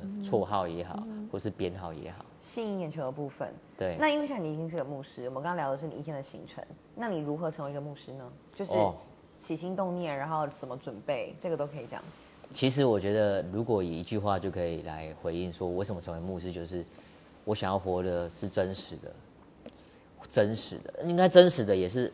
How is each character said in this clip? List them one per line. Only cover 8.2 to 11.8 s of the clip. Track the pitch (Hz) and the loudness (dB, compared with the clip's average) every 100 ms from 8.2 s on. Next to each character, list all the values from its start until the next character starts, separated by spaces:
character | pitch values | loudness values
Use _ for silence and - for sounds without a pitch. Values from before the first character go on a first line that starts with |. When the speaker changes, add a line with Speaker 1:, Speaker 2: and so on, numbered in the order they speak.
| 123 - - | -14 -18 -18
Speaker 2:
就 | - 165 | -8 0
是 | |
Speaker 1:
哦。 | 107 101 85 - - - - | 4 4 2 -12 -20 -20 -16
Speaker 2:
起 | - 160 | -6 -6
心 | 175 185 | -4 -2
动 | 185 175 | -2 -2
念， | 170 139 | -4 -4
然 | 143 | -2
后 | 156 147 | 0 -2
怎 | - 131 | -4 -10
么 | 127 | -8
准 | 143 107 - | -8 -10 -4
备， | 135 104 - | -4 -4 -6
这 | 185 | -4
个 | 160 | -2
都 | 143 | -2
可 | |
以 | 143 | -6